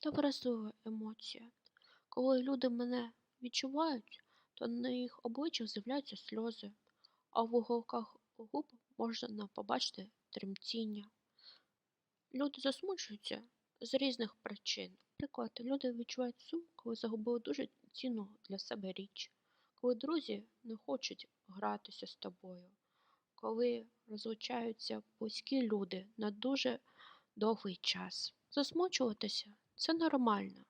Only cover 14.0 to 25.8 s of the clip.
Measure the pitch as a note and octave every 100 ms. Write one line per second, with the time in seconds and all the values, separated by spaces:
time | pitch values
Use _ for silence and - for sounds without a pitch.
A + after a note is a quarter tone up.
14 | C4+ A#3+ A3 - - G#3 - - F#3 F#3+
15 | _ _ C#4+ - A3+ - A#3+ C#4 C4 A#3
16 | A#3 - B3 - - E4 E4+ - A#3 A#3
17 | A3+ A3 A3 A#3+ - C#4+ A#3+ - _ -
18 | C4 A3+ G3 G#3+ - G3 - A#3 F#3+ F#3
19 | G3 - - _ _ _ _ _ B3 A#3+
20 | C#4 E4 C4+ G#3 A3 _ A#3 A3 - C4+
21 | - - - _ - F#3+ G#3 G#3 - -
22 | G3 - G3 F3+ F#3 F3+ F3+ G3+ _ _
23 | _ _ _ - A3 A3+ B3 A#3+ A3+ _
24 | _ G#3+ A3+ A3 - B3 A#3 A3 - G#3+
25 | - _ A3 - - C4+ A#3+ G#3